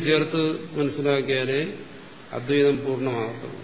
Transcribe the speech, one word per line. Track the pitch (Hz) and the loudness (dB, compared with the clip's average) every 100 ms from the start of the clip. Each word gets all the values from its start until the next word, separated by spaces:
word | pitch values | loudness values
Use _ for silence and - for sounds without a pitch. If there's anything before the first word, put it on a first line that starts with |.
| 156 | 4
ചേർത്ത് | 156 151 165 156 160 165 151 | 4 4 2 0 0 -4 -2
മനസ്സിലാക്കിയാലേ | 143 147 143 139 127 131 127 135 170 202 - - - - - 120 | -2 0 2 2 2 0 0 0 -2 -6 -12 -16 -18 -18 -10 -6
അദ്വൈതം | 123 143 143 131 | 0 4 4 4
പൂർണ്ണമാകത്തുള്ളൂ. | 127 127 131 120 113 117 - - | 0 -2 0 -2 -4 -6 -10 -12